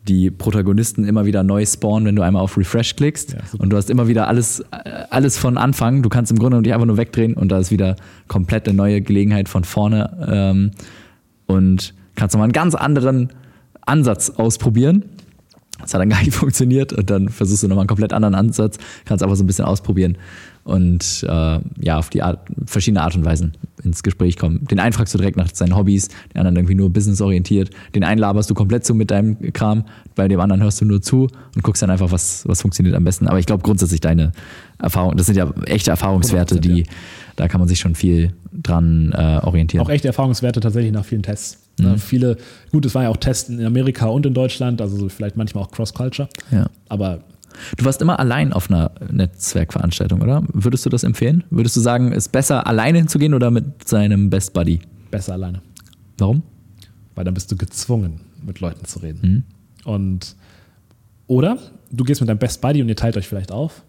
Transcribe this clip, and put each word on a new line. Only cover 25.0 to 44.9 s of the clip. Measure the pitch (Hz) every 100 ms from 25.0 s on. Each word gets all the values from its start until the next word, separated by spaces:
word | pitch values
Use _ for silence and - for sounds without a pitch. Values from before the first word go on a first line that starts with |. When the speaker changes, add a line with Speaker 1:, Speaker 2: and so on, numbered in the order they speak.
| 104
Speaker 1:
du | 95
direkt | 98 90
nach | 87
seinen | - 90 92
Hobbys, | 98 98 - - -
den | -
anderen | 92 87
irgendwie | 90 95
nur | 98
businessorientiert, | 95 101 98 101 92 90 101 95 - - 104
den | 87
einen | 110
laberst | 101 101 101
du |
komplett | 104 98 120 -
zu | 113
mit | 107
deinem | 98 110 107 -
Kram, | - 110 107 107 - - -
bei | 95
dem | 95
anderen | 98 95
hörst | 107 -
du | 107
nur | 101
zu | - 131 131 - - -
und |
guckst | 107 -
dann | 95
einfach, | 92 92
was, | 87 - - -
was | 92
funktioniert | 101 - 90 87
am |
besten. | 87 98 87
Aber | 92
ich | 85
glaub | 104
grundsätzlich | 104 104 87 82
deine | 82 82 78 - - - - -
Erfahrung, | 85 90 90 78
das | 95
sind | 98
ja | 85 - -
echte | 107 -
Erfahrungswerte, | 85 98 95 82 90 87 90
Speaker 2:
hundert |
Prozent, | 87 87 82
Speaker 1:
die, |
Speaker 2:
ja. | - - - - -
Speaker 1:
da | 87
kann | 92
man | 87
sich | 90
schon | 90 82
viel | 92 85 85 87 -
dran, | - 82 85 82 82 80
äh, | - 80 78
orientieren. | - 82 82 85 80
Speaker 2:
Auch |
echte | 147 135
Erfahrungswerte | 123 135 120 123 117
tatsächlich | 113 110 113
nach | 104
vielen | 98 110
Tests. | 98 107 - - _ -
Ne, | 92
Speaker 1:
Mhm. | 101
Speaker 2:
viele, | - 127 123 117 - - -
gut, | 151 131
es | 131
waren |
ja | 120
auch | 110
Tests | 139 123 -
in | 120 113
Amerika | 123 131 131 113
und | 123 143
in | 127
Deutschland, | 127 - 123 117
also | 104